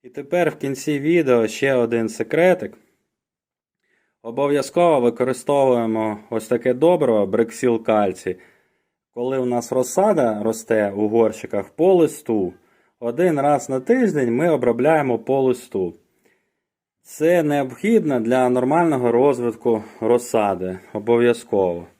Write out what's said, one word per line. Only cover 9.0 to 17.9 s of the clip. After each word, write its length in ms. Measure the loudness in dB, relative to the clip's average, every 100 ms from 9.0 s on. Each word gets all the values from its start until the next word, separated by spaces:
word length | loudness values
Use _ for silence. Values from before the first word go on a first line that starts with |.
| _
Коли 240 | -8 -4 -2
у 80 | -2
нас 260 | -4 -2
розсада 720 | -4 -2 0 2 2 0 0
росте 480 | -4 -4 -2 0 0
у 160 | -2 0
горщиках 640 | 2 0 -2 -8 -8 -8
по 240 | -2 2
листу, 600 | 4 2 -2 -4 -4 -4 -8 _ _ _ _
один 400 | -8 -2 0 0
раз 300 | 0 0 -2
на 100 | -6
тиждень 560 | 0 0 2 0 0 0
ми 140 | 0
обробляємо 720 | 2 0 2 2 2 0 -4
по 220 | -2 0
листу. 520 | 0 -2 -6 -6 -6 -8 _ _ _ _ _ _ _ _ _ _
Це 420 | -20 -2 2 2
необхідно 760 | 2 -2 -4 -4 0